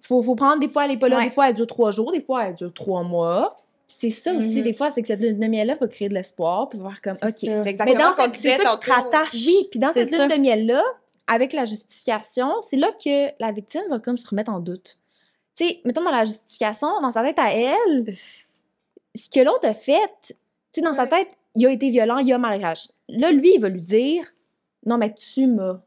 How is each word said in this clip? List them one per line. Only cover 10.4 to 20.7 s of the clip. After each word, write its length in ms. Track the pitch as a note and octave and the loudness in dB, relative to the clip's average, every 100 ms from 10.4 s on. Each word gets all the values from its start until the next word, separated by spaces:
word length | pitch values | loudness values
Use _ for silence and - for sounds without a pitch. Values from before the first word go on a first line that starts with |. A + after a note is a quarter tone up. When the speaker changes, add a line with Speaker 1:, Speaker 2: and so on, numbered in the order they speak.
Speaker 1:
miel-là, 420 | C#4 A3 A3 B3+ A4+ B4 _ _ - | 4 2 2 2 0 -2 _ _ -2
avec 260 | A#3 C4 | 0 0
la 100 | D#4 | -2
justification, 880 | A#3+ G#3+ - - - A3 - - B3+ F#4+ | -4 -6 -12 -8 -4 -4 -4 -4 -2 -2
c'est 140 | - C4+ | -2 0
là 140 | E4+ - | 0 -2
que 260 | D4+ C#4+ C#4 - | 0 0 0 -4
la 100 | A3+ | -6
victime 320 | G#3 G3+ D4+ G4+ | -6 -8 -8 -6
va 80 | B3+ | -6
comme 180 | A3+ B3 | -4 -6
se 100 | - | -4
remettre 240 | G3+ A3 | -6 -4
en 80 | G3 | -6
doute. 360 | F3 F3+ - _ _ _ _ _ _ - | -8 -12 -14 _ _ _ _ _ _ -4
Tu 100 | E4+ | -4
sais, 140 | - | -2
mettons 200 | A#3+ C#4 | -4 -2
dans 60 | F4 | -2
la 120 | C4 | 0
justification, 640 | A3 G#3+ _ - G#3+ G#3+ D4 G4+ | -2 -4 _ -6 -6 -4 -4 -2
dans 100 | C4+ | -2
sa 140 | A#3 | -2
tête 140 | B3+ E4 | -2 0
à 100 | A#3+ | 0
elle, 520 | G3+ B3 F#4 A#4 C#4+ A3 F#3 - - - _ _ _ _ - _ | 0 0 0 2 0 -2 -10 -16 -20 -20 _ _ _ _ -20 _
ce 160 | - - | -18 -2
que 100 | - | 2
l'autre 260 | B3+ B4 A#3 | 4 4 0
a 60 | |
fait, 360 | G#3+ - D#4 G#4 - - | -4 0 2 2 -6 -20
tu 80 | - _ _ _ | -20 _ _ _